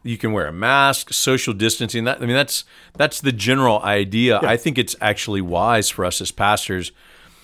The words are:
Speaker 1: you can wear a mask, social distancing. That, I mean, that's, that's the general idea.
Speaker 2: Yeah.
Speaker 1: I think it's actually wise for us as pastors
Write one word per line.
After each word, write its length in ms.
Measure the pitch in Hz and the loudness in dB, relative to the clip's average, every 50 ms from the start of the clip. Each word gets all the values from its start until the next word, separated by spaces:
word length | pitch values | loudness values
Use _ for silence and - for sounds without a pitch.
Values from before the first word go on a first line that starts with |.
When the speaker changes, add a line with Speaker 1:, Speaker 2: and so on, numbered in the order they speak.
| - | -10
Speaker 1:
you 140 | 123 117 - | -8 -6 -4
can 140 | - 113 | -2 -2
wear 140 | 107 101 80 73 | -2 -2 -2 -4
a 40 | 78 | -4
mask, 580 | 87 107 123 135 139 139 139 131 - - - - | -2 0 2 4 4 4 2 2 0 -4 -6 -4
social 400 | - - 135 131 127 - - 110 | -2 0 0 0 0 0 -4 -2
distancing. 500 | 98 110 113 113 - 120 110 - 117 113 | 0 0 0 0 -2 -4 -4 -4 -4 -4
That, 140 | 123 135 - | -4 -4 -4
I 40 | 127 | -2
mean, 100 | 120 120 | 0 0
that's, 300 | 135 143 - - - - - - - - - - | 0 0 0 -4 -6 -8 -10 -18 -20 -20 -12 -2
that's 260 | - 143 151 - - | 0 0 0 0 -2
the 100 | 143 139 | -2 -2
general 480 | 120 107 98 117 131 139 135 123 107 104 - | -2 0 0 2 2 4 4 4 4 2 2
idea. 560 | 101 104 104 101 98 98 113 123 123 110 101 156 | 2 2 2 0 0 0 2 2 4 4 4 2
Speaker 2:
Yeah. 60 | 123 | 2
Speaker 1:
I 80 | 113 117 | 2 0
think 200 | - 147 139 131 | 0 -2 0 0
it's 180 | 117 - - - | -2 -2 -4 -2
actually 400 | - 107 104 - - - 104 98 | 0 0 0 0 -4 -4 -4 -4
wise 480 | 92 87 87 87 98 113 117 110 101 - | -2 -2 0 0 2 2 2 2 0 0
for 140 | - - 92 | -2 -2 -2
us 140 | 90 - - | -2 -4 -4
as 80 | 82 - | -6 -8
pastors 640 | - - 101 101 107 101 - - 98 92 87 - - _ _ - - - - - - _ | -4 0 2 2 2 0 0 -4 -6 -6 -6 -8 -12 _ _ -20 -20 -20 -20 -20 -20 _